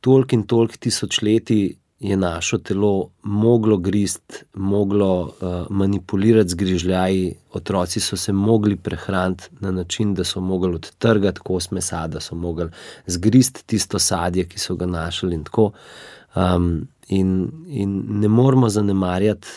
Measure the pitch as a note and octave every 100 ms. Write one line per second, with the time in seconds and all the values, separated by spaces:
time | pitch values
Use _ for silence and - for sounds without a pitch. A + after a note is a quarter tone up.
0 | B2+ C3+ C3 A#2+ G2+ A2+ A2+ - A#2+ -
1 | G2+ - G#2+ A2 - G#2+ G2 - _ _
2 | G2+ G2 F2+ E2 - A2+ - G2 G#2 F#2+
3 | F2+ _ - G2+ A2+ A#2+ A2 G2+ F2+ G#2
4 | G2 - _ - - G2 G2 G2+ G2 G2+
5 | G2 F2+ D#2+ - F2+ F2+ F2+ G2 G2 G2
6 | F2 G2 G#2+ A2 F#2 F2+ F#2+ F#2 F2+ F#2
7 | F#2 F#2+ F#2 - _ G#2 F#2 F#2+ F2 G#2+
8 | - F#2+ - G2 G#2 A2+ G#2 F#2+ - -
9 | - F#2+ F#2 F#2 - - G2 F#2 F2 -
10 | G#2 F#2 F2+ - F#2 F#2 F#2 E2+ - _
11 | A#2+ G#2+ G2 F2+ - F#2 - F#2 - E2+
12 | E2 E2 - E2+ F2 E2+ E2 - - -
13 | - F2+ G2+ B2+ B2+ - - A2 - G2
14 | - F2+ F2 F2+ F2 - - F2+ F2+ E2+
15 | E2 - F#2+ E2 - - G#2 - - -
16 | - - _ - F2+ F2+ F2 E2 C#2+ _
17 | - F#2+ F#2+ F#2 F2+ D#3 F3 C3+ G2 G2
18 | A2+ G#2 G#2 A2 C3 C3 A#2 G#2 G2+ F#2+
19 | F#2 F2+ G#2 G#2 -